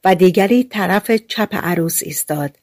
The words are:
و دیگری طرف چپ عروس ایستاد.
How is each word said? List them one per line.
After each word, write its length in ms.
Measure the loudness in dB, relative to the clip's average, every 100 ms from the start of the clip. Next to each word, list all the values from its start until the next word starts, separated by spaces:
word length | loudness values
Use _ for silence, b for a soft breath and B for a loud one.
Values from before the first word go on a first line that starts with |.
و 120 | 2
دیگری 480 | 4 4 4 2 2
طرف 480 | 0 -4 -2 -2 0
چپ 380 | -2 _ -6 -4 -4
عروس 400 | -2 -2 -2 -6
ایستاد. 540 | -8 -10 -6 -6 -6 _